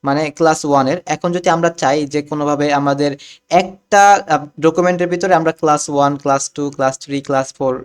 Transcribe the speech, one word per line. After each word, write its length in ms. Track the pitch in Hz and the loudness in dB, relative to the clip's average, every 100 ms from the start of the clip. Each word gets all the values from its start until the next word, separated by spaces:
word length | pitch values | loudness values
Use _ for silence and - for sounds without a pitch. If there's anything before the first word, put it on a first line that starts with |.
মানে 180 | 139 143 156 - | -2 -2 -2 0
ক্লাস 220 | 165 156 151 | 2 2 0
ওয়ানের। 300 | 139 131 175 - | 2 2 -2 -4
এখন 140 | 151 180 175 | -4 -2 -2
যদি 120 | 175 165 | 0 2
আমরা 140 | 170 165 | 0 0
চাই 160 | 139 147 143 | 0 0 -2
যে 60 | 147 147 | -6 -6
কোনোভাবে 360 | 151 147 147 147 143 | -4 -2 -2 0 0
আমাদের 300 | 143 139 143 135 - - _ 170 | 0 0 -2 -4 -16 -20 _ 0
একটা, 400 | 190 - _ 202 202 | 0 -10 _ 4 6
আহ, 300 | 202 196 151 143 - | 4 2 -4 -4 0
ডকুমেন্টের 440 | 156 165 180 180 175 | 0 2 0 0 -2
ভিতরে 200 | 175 190 170 | -2 2 2
আমরা 120 | 160 160 | 2 0
ক্লাস 220 | 156 151 - | 0 0 0
ওয়ান, 180 | 143 143 143 | 0 0 0
ক্লাস 200 | 143 139 - | -2 -2 -2
টু, 100 | - 143 131 | -8 -8 -2
ক্লাস 180 | 131 135 | -4 -4
থ্রি, 160 | - 139 135 | -8 -8 -2
ক্লাস 200 | 135 131 - | -4 -4 -4
ফোর 160 | 135 127 | -4 -4